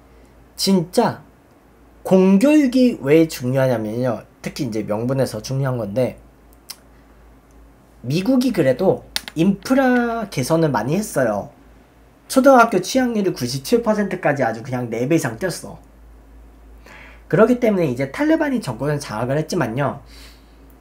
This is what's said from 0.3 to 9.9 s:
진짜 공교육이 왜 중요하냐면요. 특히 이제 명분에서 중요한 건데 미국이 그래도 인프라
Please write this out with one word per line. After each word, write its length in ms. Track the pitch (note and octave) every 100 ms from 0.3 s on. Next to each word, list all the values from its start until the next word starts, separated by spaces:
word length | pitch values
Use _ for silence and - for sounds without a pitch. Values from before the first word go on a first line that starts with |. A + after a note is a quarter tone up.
| - -
진짜 680 | - F#3+ F#3+ E3 - G3+ A2 - _ _ _ _ _ _ -
공교육이 920 | - F#3+ F#3+ G3 C#4 D4+ C4+ C4 B3 G3
왜 240 | C3+ D#3+ D#3+
중요하냐면요. 960 | - B2 C3+ C3 A#2 G#2+ A#2 B2+ G#2 - _
특히 260 | E3 - B2+
이제 180 | G#2+
명분에서 580 | G2 G#2 A#2+ C3+ A#2+ G#2+
중요한 340 | - C3+ C3+ B2
건데 440 | G2+ G#2+ A#2+ - - _ _ _ - - _ _ _ _ - - _ - - _ _ -
미국이 520 | A#2 E3 G3 C4 B3+
그래도 520 | F#3 C3 B2+ F#3 - - - -
인프라 920 | D3+ F#3+ G3 - C4 C4